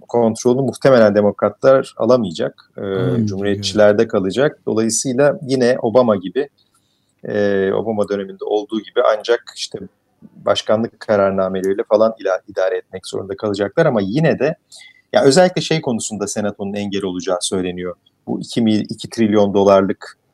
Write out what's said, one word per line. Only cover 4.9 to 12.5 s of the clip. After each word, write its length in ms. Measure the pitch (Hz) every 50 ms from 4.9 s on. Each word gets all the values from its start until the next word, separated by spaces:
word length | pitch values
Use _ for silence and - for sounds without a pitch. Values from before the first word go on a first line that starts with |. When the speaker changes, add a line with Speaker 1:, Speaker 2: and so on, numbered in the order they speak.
| 110 - - 139 123 123 143 143 139 - - 123
Speaker 1:
yine 300 | 135 131 120 120 127 131
Obama 340 | - 117 104 127 123 117 104
gibi, 340 | 95 - - - 131 147 - _ _ _ _ _ _ _ _ _ _ _ _ _ _ -
e, 480 | 120 117 104 104 101 101 98 95 98 104
Obama 360 | 107 101 113 110 104 104 101
döneminde 340 | 104 101 98 95 95 - -
olduğu 340 | 110 104 104 101 - 113 110
gibi 220 | - - - 120 123 110 110 107
ancak 260 | 101 113 117 - - - -
işte 240 | - - - - 110 92 - _ _ _ _ _ _ - - _
başkanlık 640 | - - 104 101 - - - 110 107 117 - _ _
kararnameleriyle 840 | - - 107 101 98 98 95 95 95 92 95 95 92 95 98 107 113 -
falan 240 | 110 104 110 113 110 -
ila-, 220 | 95 95 92 95 _
idare 300 | -